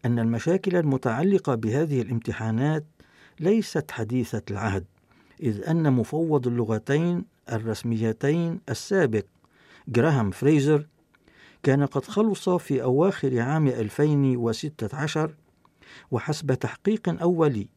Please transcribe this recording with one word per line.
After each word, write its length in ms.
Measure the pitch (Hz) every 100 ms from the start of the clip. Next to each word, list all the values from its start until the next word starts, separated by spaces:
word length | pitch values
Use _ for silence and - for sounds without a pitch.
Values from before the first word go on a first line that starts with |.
| 123
أن 140 | 120
المشاكل 560 | 113 113 156 190 190 175
المتعلقة 800 | 156 131 131 113 180 196 170 120
بهذه 460 | 110 131 160 135
الامتحانات 840 | 113 117 - - 113 110 143 156 151 _ _ _ - -
ليست 520 | 160 226 202 165 147
حديثة 500 | - 110 127 117 110 -
العهد، 340 | 101 110 98 92 _ _ _ _ -
إذ 260 | 135 104 160
أن 240 | 165 156
مفوض 540 | 127 110 151 165 147 123
اللغتين 760 | 120 110 110 - 143 170 175 - _ -
الرسميتين 1080 | 113 113 107 120 113 113 107 139 165 170 170 -
السابق، 560 | 120 - 196 143 107 - _ _ _ _ - -
جراهام 440 | 117 147 139 104
فريزر، 540 | - 135 156 139 151 147 _ _ _ _ _ - _
كان 220 | - 139 143
قد 200 | 143 -
خلص 440 | 196 220 190 -
في 340 | 180 - 135
أواخر 560 | 127 131 185 185 139 123
عام 280 | 123 156 147
ألفين 680 | 117 107 - 151 147 135 123
وستة 600 | 117 110 151 - 107 143
عشر، 380 | 147 156 156 151 _ _ _ _ - - -
وحسب 420 | 120 - 147 143
تحقيق 680 | 127 - - 202 214 - 165
أولي 460 | 170 170 156 117 98